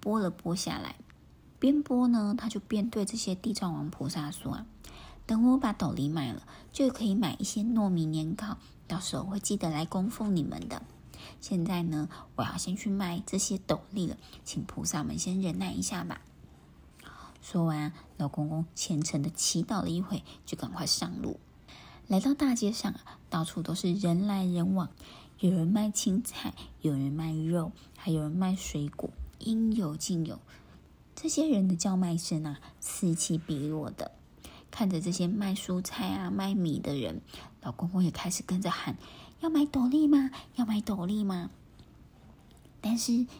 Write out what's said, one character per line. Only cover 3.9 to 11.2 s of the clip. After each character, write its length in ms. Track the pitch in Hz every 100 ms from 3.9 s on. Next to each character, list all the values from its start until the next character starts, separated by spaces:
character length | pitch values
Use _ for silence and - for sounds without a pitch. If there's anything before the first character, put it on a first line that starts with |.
| - 135
萨 200 | 170 147
说 220 | - -
啊 140 | - 220 - - - - - -
：“等 240 | 220 240
我 80 | 262
把 140 | 262
斗 200 | 202 160
笠 180 | 123 143
卖 220 | 160 131
了， 140 | - - - -
就 200 | - 269
可 120 | 262
以 120 | 220
买 200 | 196 180 -
一 60 |
些 180 | - -
糯 260 | 214 233 202
米 160 | 175
年 300 | 160 156 156
糕， 240 | 185 214 - - - -
到 140 | 170
时 160 | - 135
候 80 |
会 160 | 180 202
记 160 | - 202
得 140 | 170
来 160 | 151 170
供 240 | 190 190
奉 260 | - 214 185
你 80 |
们 240 | 135 - -
的。 140 | - - - - -